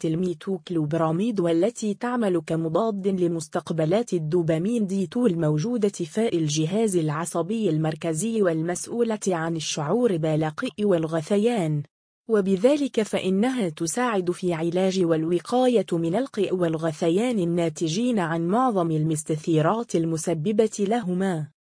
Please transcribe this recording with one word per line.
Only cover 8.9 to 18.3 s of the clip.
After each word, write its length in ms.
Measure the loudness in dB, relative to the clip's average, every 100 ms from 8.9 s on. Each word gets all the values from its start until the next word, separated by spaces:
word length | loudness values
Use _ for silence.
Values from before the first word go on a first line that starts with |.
| -2 -2 -2 -2
عن 280 | -2 -2 -4
الشعور 640 | -4 -4 0 2 2 2
بالقيء 680 | 0 0 0 -2 -6 -2 2
والغثيان، 1000 | 2 0 -2 0 2 2 2 0 -2 -4 _ _ _ -2
وبذلك 720 | 0 2 4 4 4 0 -2
فإنها 680 | -2 -2 0 0 0 0 -2
تساعد 600 | -4 -4 -2 -2 0 -2
في 220 | -2 -2
علاج 520 | -2 0 2 2 2 2
والوقاية 800 | 2 2 0 0 2 4 4 2
من 240 | 0 0 0
القيء 400 | -2 -2 -2 0
والغثيان 840 | 0 0 -2 0 2 2 2 0
الناتجين 800 | 0 0 0 -2 -2 0 0 0
عن 280 | 0